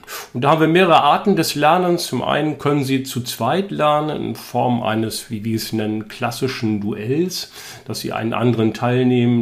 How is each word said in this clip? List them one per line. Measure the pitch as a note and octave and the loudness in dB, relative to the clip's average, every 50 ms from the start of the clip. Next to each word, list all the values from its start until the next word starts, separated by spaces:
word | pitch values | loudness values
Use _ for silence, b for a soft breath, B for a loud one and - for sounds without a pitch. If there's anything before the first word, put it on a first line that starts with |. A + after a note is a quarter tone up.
| - B B B B B B | -16 B B B B B B
Und | B2+ B2 | 0 2
da | C#3 | 4
haben | D#3+ D#3 | 4 4
wir | D#3+ D#3 | 4 4
mehrere | E3 F3+ F#3+ E3+ D#3+ C3+ C#3 | 6 6 6 6 6 6 6
Arten | C#3+ D#3+ G3 - G#3 F#3 | 4 4 4 2 2 2
des | D#3+ D#3 - - | 2 2 -2 0
Lernens. | D3 D3 D3+ E3 F#3 F3+ F3 F3 E3 - - | 2 4 4 4 4 2 2 0 0 -2 -4
Zum | - B2 | -4 -4
einen | - - C#3 C#3+ D3+ D#3 C#3+ - | -2 0 0 0 0 -2 -2 -2
können | - C#3+ D3 D3 C3 | 0 0 0 2 2
Sie | C3 C3+ C3 C3 | 0 0 0 -2
zu | - - A#2+ | -4 -6 -6
zweit | A#2+ - - - A#2 A#2+ D3+ F#3 G3 G3 | -6 -6 -6 -4 -2 0 0 0 -2 -4
lernen | D3+ D3 D3+ D3+ D3 D3+ D3+ D#3 D3 - - A2+ | -2 0 2 2 2 2 0 -2 -4 -4 -4 -6
in | - | -6
Form | - - - - B2 B2 B2+ A#2+ A#2 | -8 -10 -6 -4 -2 0 0 0 0
eines, | G#2+ G#2 A2 A2 A2 A2 - - - - | 0 0 0 0 -2 -2 -4 -8 -10 -8
wie | A#2 G#2+ G#2 | -8 -6 -4
wir | A2+ A2 A2 | -2 -2 -2
es | - - A2+ | -4 -2 -4
nennen, | A2 G#2+ G#2+ G#2+ G#2+ G#2+ - | -2 -2 -2 -4 -4 -6 -10
klassischen | - - B2+ A#2 B2 - C#3 B2+ - - A2+ A2 G#2+ G#2 | -10 -6 -6 -6 -4 -4 -4 -4 -4 -2 -2 -2 -2 -2
Duells, | G2+ G#2 - - G#2 A#2+ C3+ D#3+ F3+ F#3 F3+ - - - B B B B B B B | -2 -4 -6 -6 -4 -2 0 0 0 -2 -2 -6 -10 -10 B B B B B B B
dass | - G#2+ - | -10 -10 -8
Sie | - - - | -6 -6 -6
einen | G#2 A2 A2+ | -4 -4 -2
anderen | A2+ G#2 A#2 B2 A#2 A2 A2 A2+ A2 | -2 0 2 2 2 2 2 0 0
Teilnehmenden | - B2 A#2+ B2 B2+ B2+ B2 B2+ B2 A#2+ A#2+ A#2+ A#2 | 0 0 0 2 2 2 4 4 4 4 4 2 2